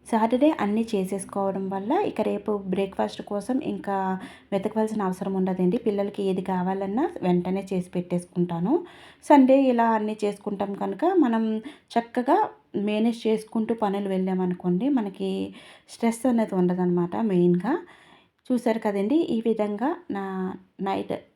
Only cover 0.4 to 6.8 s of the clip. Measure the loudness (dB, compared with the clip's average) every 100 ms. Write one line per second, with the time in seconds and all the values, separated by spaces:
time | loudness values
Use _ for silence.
0.4 | 4 4 0 0 0 -2 -2 -4 -6 -4
1.4 | -2 -2 -4 -4 0 0 0 -2 -2 -2
2.4 | -4 -4 -2 -2 -2 -2 -4 -6 -8 -6
3.4 | -2 -4 -2 -6 -4 -2 -2 -4 -8 -18
4.4 | _ -4 -2 -2 -2 -2 -2 -2 -4 0
5.4 | 0 2 2 2 -2 -2 -4 -2 -2 -2
6.4 | -2 -2 -2 -2